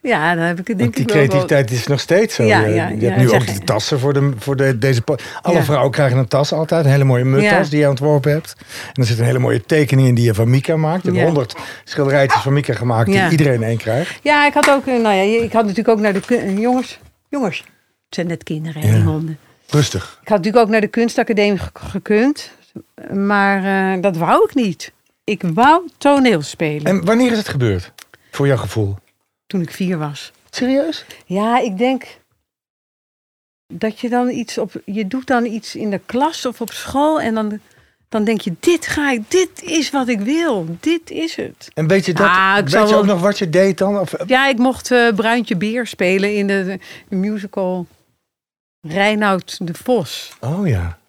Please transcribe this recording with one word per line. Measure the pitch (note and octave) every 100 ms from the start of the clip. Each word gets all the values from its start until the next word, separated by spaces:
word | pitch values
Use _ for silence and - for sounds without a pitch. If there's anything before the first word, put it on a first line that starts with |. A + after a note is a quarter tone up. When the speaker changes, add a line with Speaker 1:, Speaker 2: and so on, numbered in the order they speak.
Speaker 1:
Ja, | D4 G3+ D#3 F3
daar | E3+
heb | F3
ik | F#3
het, | G3
denk | A#2+ -
Speaker 2:
Want |
die | C#3+
Speaker 1:
ik, |
wel | D#3+ C#3
Speaker 2:
creativiteit | - - D3 B2
is | B2 A2+
nog | C#3
steeds | - F3 A3 -
zo. |
Speaker 1:
Ja, | A2 G3
Speaker 2:
Je, | G#2+
Speaker 1:
ja, | A2 G#2
Speaker 2:
je | G#2+
Speaker 1:
ja, | A#2
Speaker 2:
hebt | B2
nu | B2+
Speaker 1:
zeg | G#2
Speaker 2:
ook | A2
Speaker 1:
je. |
Speaker 2:
de | G2+ -
tassen | G#2+ - D3
voor | C3+
de, | C#3 C#3 B2
voor | C#3 C3+
de, | C3+ B2
deze | C#3 A#2+
po-, | - C#3 - -
alle | F3 E3+
Speaker 1:
Ja. |
Speaker 2:
vrouwen | C#3+ D3 C3+
krijgen | B2 C#3+ B2
een | B2+
tas | C3+ D3
altijd, | D#3 D#3 E3+ C#3+
een |
hele | C#3
mooie | C3+ B2
muttas | C3 C3 G#3 G3+ D3+
Speaker 1:
Ja. |
Speaker 2:
die | D3
je | C#3+
ontworpen | C3 D3 D3 C3+
hebt. | D3 - - - - -
En | -
er | A#2+
zit | A2+
een | A#2+
hele | B2+
mooie | B2 A#2+ -
tekening | D#3+ C#3 C3+ C3
in | A#2+
die | A#2+
je |
van | G2+ A2+
Mika | C3 - D#3+
maakt. | D#3 F3+
Je | F3+
hebt | -
Speaker 1:
Ja. | C#3+
Speaker 2:
honderd | D3+ B2 - - -
schilderijtjes | - - C#3 C#3+ C#3 -
van | C3+
Mika | C#3 C3+
gemaakt | A2+ A#2+ A2+ A#2
die | G3
Speaker 1:
Ja. | F3+
Speaker 2:
iedereen | E3 D3 A#2+
één | A2 A#2
krijgt. | A2+ A#2 F3 -
Speaker 1:
Ja, | C#4+ D4 D4
ik |
had | D4 D4
ook, | C#4 C4+
eh, | B3
nou | A3+ G3
ja, | G3 A3+
ik | A3+
had | A3
natuurlijk | G#3+ F#3+ A3+ A3
ook |
naar | G#3
de | G3
kun-, | - A#3+ - F#3+
jongens, | A#3 B3+ A#3+ - - _ _
jongens, | C#4+ A3 - - _ _ _ _
het | -
zijn | F3
net | E3
kinderen, | - D#3 D#3+ D#3
hè, | G#2+
Speaker 2:
Ja. | A2
Speaker 1:
die |
honden. | A2 D#3 D#3+ D#3 _ _ _
Speaker 2:
Rustig. | D3 D3 - - -
Speaker 1:
Ik | -
had | G#3+
natuurlijk | F3+ A3+ A3
ook |
naar | A3
de | G#3
kunstacademie | - A#3 A#3+ A3+ G#3 G3+ F#3+
ge-, | -
gekund, | - - G3 - G#3+ C4 D4 - _ _ - - - -
maar, | G3 G3+ G3+ G3 G3 F#3+ G3 F#3+ F#3+
eh, |
dat | G3 D#3+
wou | E3+ C4+
ik | G#4+ C#4+
niet. | A3 D#3+ - _ _ _
Ik | - D3 F3+
wou | D#3+ B3+ E4 F4 _
toneel | C#4+ C#4+ B3+ F#3
spelen. | D3 - D#3 D3+ D3+
Speaker 2:
En | F#3+ E3+
wanneer | A3+ B3+
is | A3+
het | G3+
gebeurd, | C#3 A#2+ F#2 - - - - _
voor | - C#3
jouw | B2+
gevoel? | G2 A2 G2+ G2 _ _ _ _ _
Speaker 1:
Toen | G3
ik | E3
vier | - F#3 F3
was. | D3+ C#3+ - _ _
Speaker 2:
Serieus? | - B3+ C4+ D#4+ D4+ - - _
Speaker 1:
Ja, | F3+ A3 A#3+
ik | B3+ F#3
denk | B3 C4 - - _ _ _ _ _ _ _ _ _ _ _ _ _ _ _
dat | E3+ A3 G#3+
je | A#3+
dan | B3 B3
iets | A#3+ A3+ -
op, | G#3+ - -
je | G3+ F#3+
doet | C4 B3+
dan | B3 A#3
iets | A3 - -
in | G#3+
de | G3 -
klas | A#3+ D4+ D#4+ C4
of | -
op | A3+
school | - - C4+ D4 D#4
en | A3+
dan, | A3 G#3+ G#3 _ _ _ _ _
dan | A3
denk | G#3+ A3
je, | - E3+
"Dit | - E4+ -
ga | - C#4+
ik, | B3 G#3+
dit | F4+ F4+ -
is | F4+ E4 C4+
wat | C#4+ B3
ik | A#3
wil, | G3+ D#4 E4+ G#3+ D#3+ E3+
dit | D4+ E4+ E4
is | - E4 -
het." | - - -
Speaker 2:
En | - D#3
weet | G3 F#3+
je |
dat, | E3 F#3+
Speaker 1:
Ah, | F3+ F#3+ G3+
ik |
Speaker 2:
weet | C#3+
Speaker 1:
zal | F#3+ G#3+
Speaker 2:
je | G#3+
ook | G3+
Speaker 1:
wel | F#3
Speaker 2:
nog |
wat | F#3+ G3+
je | F#3
deed | E3 G3 F3
dan? | F#3+ G3+
Of | F3 - F#3
Speaker 1:
Ja, | B3+ C#4
ik | A#3+
mocht, | B3+ A#3+ -
eh, | B3 A#3 G#3
Bruintje | A3 A#3+ A3+ F#3
Beer | G#3 A#3 A3+
spelen | - F3+ F#3+ G3+ G#3
in | G3+
de, | G3 F#3 F#3+ - - _
de | G3
musical. | G3 G#3+ G3 - F#3 F#3 F3 _ _ _ _ _ _ _ _ _
Reinoud | D#3 E3+ G3+ G#3+ G#3 F#3+ - -
de | E3+ E3+
Vos. | - B3 C#3+ - - -
Speaker 2:
Oh | A#2+ E3+ G3
ja. | G2+ E2+ E2